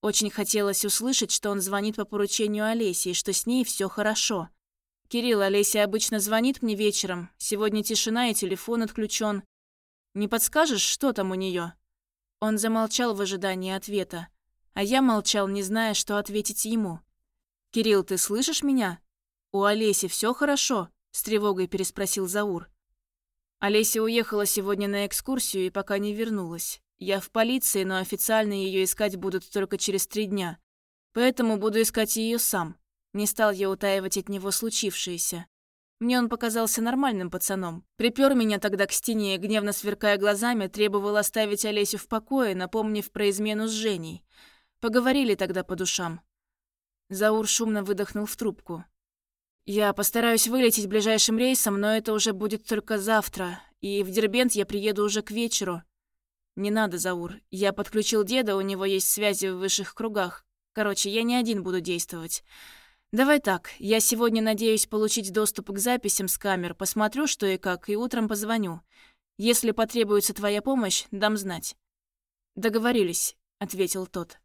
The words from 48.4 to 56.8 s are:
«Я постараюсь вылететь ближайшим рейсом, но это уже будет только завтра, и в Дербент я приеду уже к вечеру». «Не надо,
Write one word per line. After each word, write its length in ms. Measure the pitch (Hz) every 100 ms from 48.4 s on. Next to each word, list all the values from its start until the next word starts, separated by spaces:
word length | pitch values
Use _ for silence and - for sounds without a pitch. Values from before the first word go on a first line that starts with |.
| 220 190 - 165 175 _ _ _ _ _ _ _
«Я 300 | - 202 208
постараюсь 520 | 196 202 240 233 226 226
вылететь 400 | 254 247 226 202
ближайшим 520 | 214 208 220 - 220
рейсом, 420 | 247 262 - 202
но 160 | 208 220
это 160 | 220
уже 220 | 214 208
будет 320 | 190 214 208 -
только 320 | 214 - 214
завтра, 640 | 196 220 208 - 180 180 - _
и 220 | 196 202
в 80 | 190
Дербент 420 | 190 220 226 247
я 140 | 214 196
приеду 360 | 202 208 208
уже 200 | 208 202
к 80 | 208
вечеру». 520 | 214 233 - 185 175 - _ _ _ _ _ _
«Не 160 | - 202
надо, 280 | 214